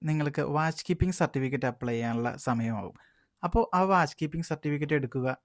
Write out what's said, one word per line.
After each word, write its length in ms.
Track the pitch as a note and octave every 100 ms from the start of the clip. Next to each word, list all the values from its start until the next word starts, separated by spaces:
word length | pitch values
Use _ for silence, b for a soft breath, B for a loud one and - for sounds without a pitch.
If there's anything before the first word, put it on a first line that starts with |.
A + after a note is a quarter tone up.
നിങ്ങൾക്ക് 400 | D#3 D#3 D3 D3
വാച്ച് 420 | C#3 D3 D#3+ - -
കീപ്പിംഗ് 260 | F3 F#3
സർട്ടിഫിക്കറ്റ് 520 | F3+ D3+ C#3 C3 C3+ B2+
അപ്ലൈ 280 | A#2 B2
ചെയ്യാനുള്ള 420 | A#2 A#2 A#2 A#2+ -
സമയമാവും. 580 | - A#2 A2+ A2 F#2+ - b b b _
അപ്പോൾ 320 | F3 A3+ - F3+
ആ 40 |
വാച്ച് 360 | F#3+ F#3+ D3+ -
കീപ്പിംഗ് 220 | D#3 E3
സർട്ടിഫിക്കറ്റ് 480 | E3 D3+ D3+ D3 D3
എടുക്കുക, 440 | D3+ B2+ C3 B2+ B2+